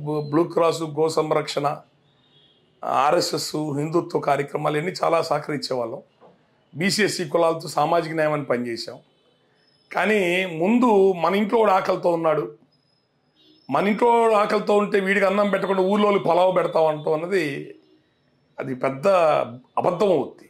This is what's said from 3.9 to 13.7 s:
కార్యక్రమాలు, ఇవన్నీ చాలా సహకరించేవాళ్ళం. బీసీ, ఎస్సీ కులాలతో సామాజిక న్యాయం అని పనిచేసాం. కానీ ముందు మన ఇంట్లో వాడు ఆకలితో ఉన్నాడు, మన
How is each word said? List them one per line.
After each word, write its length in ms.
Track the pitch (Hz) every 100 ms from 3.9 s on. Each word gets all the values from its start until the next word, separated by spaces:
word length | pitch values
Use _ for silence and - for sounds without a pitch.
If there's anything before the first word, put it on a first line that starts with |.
| 170 170 151
కార్యక్రమాలు, 580 | 147 139 143 147 151 151
ఇవన్నీ 160 | 175 156
చాలా 140 | 160 165
సహకరించేవాళ్ళం. 800 | 151 151 147 147 - 131 113 127 - _ - _ _ _ _
బీసీ, 280 | 139 190 208
ఎస్సీ 220 | 190 - 165
కులాలతో 420 | 170 165 156 135
సామాజిక 460 | - 151 170 160
న్యాయం 200 | 160 151
అని 120 | 147 135
పనిచేసాం. 520 | 123 120 113 - 120 _ _ _ _ _ _ _ _ _
కానీ 280 | 190 185 214 175 180 190 160
ముందు 280 | 180 240 247 202 190 175
మన 120 | 165 196
ఇంట్లో 240 | 214 233
వాడు 120 | 214
ఆకలితో 380 | 190 190 180 180
ఉన్నాడు, 340 | 165 165 151 165 - _ _ _ _ _ _ _ _ _ _
మన 140 | -